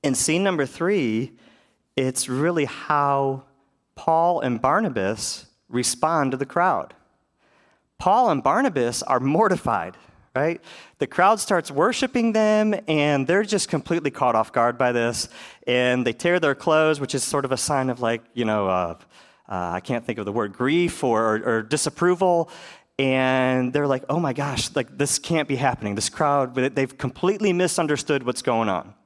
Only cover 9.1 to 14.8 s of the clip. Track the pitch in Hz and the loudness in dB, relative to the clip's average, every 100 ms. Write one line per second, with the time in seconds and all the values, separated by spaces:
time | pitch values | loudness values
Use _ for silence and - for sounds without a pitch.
9.1 | 127 131 156 214 180 - 107 85 - - | 0 2 2 2 2 0 -2 -4 -12 -20
10.1 | _ _ 131 151 170 - - - _ - | _ _ -2 -2 -2 -12 -20 -20 _ -4
11.1 | - 185 220 - 185 - 139 190 - 254 | 2 4 4 2 0 0 0 0 2 -2
12.1 | 247 233 220 214 214 214 202 - 156 147 | 0 0 2 2 4 2 0 0 2 2
13.1 | 143 135 185 208 208 - 156 - 170 147 | 2 2 0 2 -2 -2 -4 -2 -2 -2
14.1 | - 127 113 110 - 120 120 | 0 0 2 0 2 0 2